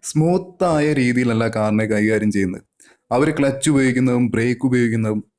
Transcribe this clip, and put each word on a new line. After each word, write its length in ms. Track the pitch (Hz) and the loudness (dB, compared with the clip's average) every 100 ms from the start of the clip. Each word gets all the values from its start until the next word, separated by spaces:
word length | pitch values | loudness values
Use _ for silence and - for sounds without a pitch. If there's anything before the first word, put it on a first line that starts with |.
| - | -4
സ്മൂത്തായ 760 | 151 156 185 185 - 180 156 151 147 | 0 0 0 -4 -4 0 0 0 0
രീതിയിലല്ല 440 | 123 123 123 113 117 110 | 0 0 0 0 -2 0
കാറിനെ 300 | 107 107 107 | 0 0 0
കൈകാര്യം 380 | 107 107 107 107 101 | 0 0 0 0 0
ചെയ്യുന്നത്. 260 | 92 95 - _ - _ _ 120 | -2 -4 -14 _ -20 _ _ 0
അവര് 160 | 151 151 | 0 0
ക്ലച്ച് 300 | 139 135 156 | -2 0 0
ഉപയോഗിക്കുന്നതും 520 | 139 131 123 127 123 120 | 2 2 2 0 2 0
ബ്രേക്ക് 320 | 113 117 120 135 | 0 -2 -2 0
ഉപയോഗിക്കുന്നതും 520 | 123 120 113 110 107 - | 0 0 0 -2 -4 -8